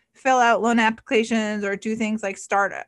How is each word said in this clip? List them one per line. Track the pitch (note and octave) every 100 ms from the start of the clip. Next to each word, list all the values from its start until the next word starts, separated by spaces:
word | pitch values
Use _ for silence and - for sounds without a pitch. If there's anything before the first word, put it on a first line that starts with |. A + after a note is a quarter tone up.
| _
fill | _ C4+ B3+
out | A#3 A3
loan | A3+ A#3
applications | A3+ A3+ - A3+ A3+ A3+ G#3+ G#3+
or | G3+ G3+
do | A3 A3
things | G#3+ A3
like | G3 G3
start, | - G3+ G3 -